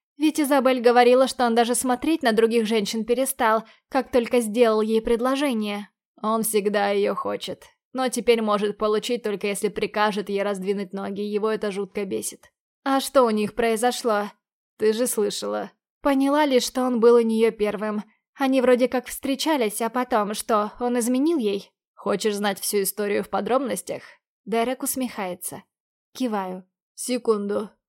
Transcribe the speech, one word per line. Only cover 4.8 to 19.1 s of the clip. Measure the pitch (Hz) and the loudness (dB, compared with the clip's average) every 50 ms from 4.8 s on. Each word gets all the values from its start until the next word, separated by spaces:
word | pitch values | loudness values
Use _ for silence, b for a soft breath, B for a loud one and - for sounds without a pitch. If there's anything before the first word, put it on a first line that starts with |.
ей | 220 220 220 220 | 2 0 0 0
предложение». | 220 240 233 214 247 262 269 269 302 277 233 220 214 208 202 202 202 - _ _ _ _ _ _ | 0 0 0 0 0 0 0 0 0 -2 -2 -2 -4 -4 -6 -8 -10 -12 _ _ _ _ _ _
«Он | 214 214 226 226 | -4 -2 -2 -2
всегда | 214 220 - 214 196 208 202 208 202 202 | -2 0 0 0 0 0 0 0 0 0
её | 202 202 202 202 196 | 0 0 0 0 -2
хочет, | 196 - 202 208 202 - 190 - - - - _ _ _ _ | -4 -4 -6 -6 -8 -8 -12 -12 -14 -18 -20 _ _ _ _
но | - 262 262 247 | -6 -4 -4 -2
теперь | - 247 - 247 233 226 | -4 0 2 2 2 2
может | 220 214 208 196 208 208 208 - | 2 0 0 0 0 -2 -2 -2
получить, | 220 214 214 214 214 - 240 233 | -2 0 0 -2 -2 -2 -4 -4
только | - 214 202 185 214 202 | -4 -4 -4 -4 -4 -4
если | 202 - 214 202 | -4 -4 -4 -4
прикажет | - - 214 190 - 214 208 214 185 214 190 202 | -4 -4 -6 -4 0 0 0 0 0 -2 -4 -4
ей | 202 196 | -4 -4
раздвинуть | 196 202 202 185 185 196 196 202 196 185 | -2 -4 -4 -4 -4 -4 -4 -4 -6 -8
ноги, | - 196 196 196 196 202 | -8 -8 -8 -8 -8 -6
его | 208 208 208 202 214 220 | -6 -4 -2 -2 -2 -2
это | 214 214 214 208 | -2 -2 -4 -4
жутко | 185 202 202 190 - 208 202 | -4 -6 -8 -6 -6 -8 -6
бесит». | 190 220 214 196 - - - _ _ _ _ _ _ _ _ - | -4 -6 -6 -6 -8 -12 -14 _ _ _ _ _ _ _ _ -2
«А | 269 269 269 | -2 0 0
что | 262 - - 269 247 | 0 2 4 4 4
у | 226 | 4
них | 214 214 208 196 - | 2 0 -2 -2 -2
произошло?» | - 233 226 226 208 240 247 240 - - 233 208 208 208 208 - _ _ _ _ _ _ _ _ - | 0 0 0 0 2 0 0 0 -2 -2 0 0 0 -2 -6 -10 _ _ _ _ _ _ _ _ 0
«Ты | 214 220 | 0 0
же | 214 226 254 | 2 2 0
слышала». | 233 - 220 208 202 - - 208 208 208 208 196 190 - _ _ _ _ _ | -2 0 0 -2 -2 -2 -4 -6 -6 -6 -6 -6 -8 -14 _ _ _ _ _
«Поняла | - 285 277 269 277 277 285 302 302 | 0 2 2 2 2 2 2 2 2
лишь, | 285 262 247 - | 4 4 2 2
что | - - 254 | 0 -2 -4
он | 254 254 247 220 | -2 -2 2 4
был | 226 240 240 | 6 6 6
у | 240 | 6
неё | 233 226 220 220 226 220 | 4 2 2 2 2 2
первым. | 220 208 208 208 208 190 214 214 208 208 b b b b b _ _ | 2 0 -2 -2 -2 -4 -6 -6 -6 -6 b b b b b _ _
Они | - 277 262 262 262 | -2 0 0 2 4
вроде | 240 254 247 226 254 240 | 4 4 4 4 4 2
как | - 247 240 | 0 -4 -6
встречались, | - | -8